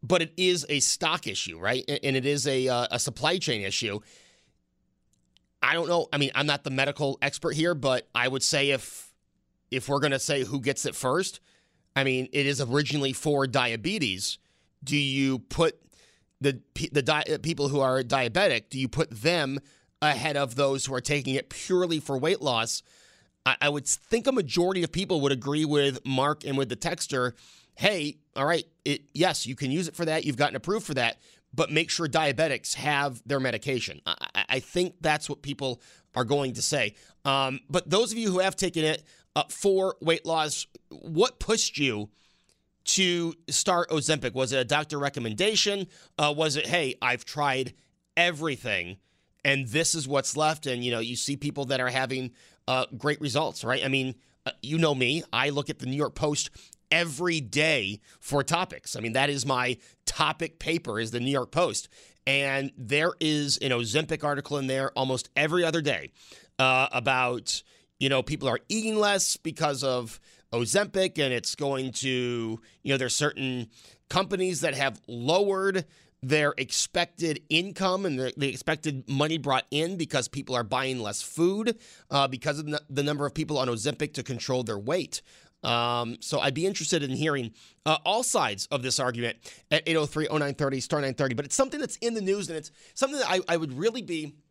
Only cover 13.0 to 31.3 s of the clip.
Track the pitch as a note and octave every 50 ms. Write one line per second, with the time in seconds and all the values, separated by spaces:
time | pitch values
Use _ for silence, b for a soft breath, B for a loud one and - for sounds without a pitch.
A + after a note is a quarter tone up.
13 | C#3 C#3 C3 - - D#3 D3 C#3 C3+ C3+ A2 C#3 B2 A#2+ A2+ A2+ G#2 E3 G3+ A3
14 | D#3 A2 F#2 F#2 G2 - - - _ _ _ _ _ _ _ _ - C3 D3 D3
15 | C#3+ C#3 C3+ C3+ C#3 C3+ C3+ B2 - _ - - E3 D#3+ - _ _ _ b b
16 | b b b b b b b _ C3 C#3+ C3+ A#2 - _ _ - C#3 - - D3
17 | C3 C3 D#3 D3+ - - D#3 D3 - D#3 E3+ - C#3+ C#3 C#3 C#3+ C3+ C3 B2+ C3
18 | C3 A#2+ C#3 C3+ B2+ A#2 G#2+ F3 G3+ G3 C3 A2+ - _ - C3 C3 A#2+ - C#3+
19 | D#3+ - A#2 G#2 G#2+ D3+ F3 E3+ D3 C3 C3+ C#3 b b b b b b b _
20 | - D3+ D3 A2 B2+ D#3+ D3 C#3 C#3+ B2+ A#2 B2+ C#3+ C#3 C#3 C3+ - C3+ C3+ B2+
21 | A#2 - D3+ D3 B2+ C3 C3 C3+ - _ - - - - F#3 F3+ F3+ F3 E3 D#3
22 | - - C#3 C3 B2 D#3+ F#3+ - - D3 B2 A2+ A2+ A#2 - - b b b b
23 | b b b b b b b _ _ C3 C3 - - D3 D3 D3 C3+ - - -
24 | _ _ - A#3+ A#3 C#4 C4 B3+ F3+ C3 - F3 F3 F3+ F#3+ F#3 E3+ D#3+ - D#3
25 | G3 C#3+ F#3 D#3 C#3 C#3 C#3 B2+ A2 C3+ D3 D#3 D#3 D3+ D3+ D3 C#3+ C#3 C3 -
26 | - C3+ C3+ C3 C3+ C#3+ D3+ D3 - C#3 C#3 C3+ C3+ A2 A#2 G#2+ - F3 D#3 -
27 | - - D3 C3 B2 B2 A#2 B B B B B B B B - B2+ F#3+ G#3+ F3+
28 | D3 D3 - _ _ _ _ - C3+ D3 E3+ E3 - _ _ _ _ C#3+ D3 -
29 | - _ _ B2+ E3+ F#3 D#3 - - A#2+ C3 - C#3+ B2+ C3+ E3 F#3 D#3+ - -
30 | E3+ D#3+ D#3 D#3+ G#2+ D3 C3+ A2+ D3 C#3 F#2 C3 - E3+ G3+ A3 F#3 - D3+ C3+
31 | A#2+ A#2 - _ b b